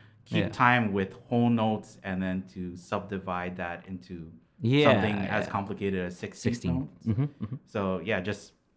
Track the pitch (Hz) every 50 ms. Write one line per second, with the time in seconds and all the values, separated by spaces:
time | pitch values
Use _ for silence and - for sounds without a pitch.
0 | - - - _ - - 113 107 98 95 - - 131 123 123 123 113 104 95 98
1 | 95 95 - - - - 120 120 120 120 120 113 110 110 110 104 - - - -
2 | - 98 95 92 95 92 92 95 95 - - 95 90 87 87 90 - - 107 101
3 | 95 98 101 92 92 95 90 90 90 90 90 90 90 87 85 85 - 98 95 90
4 | - - 92 85 82 80 82 - _ _ _ _ - 117 131 143 147 143 127 107
5 | 98 107 104 101 98 95 101 107 - - - 101 98 98 101 92 104 98 95 92
6 | 90 90 90 - - 101 - - - 101 - - - 87 85 82 82 - - -
7 | - 113 107 104 143 143 - - 110 104 123 147 - - - 110 98 95 95 90
8 | 82 104 110 95 90 104 101 - - - - _ _ _ _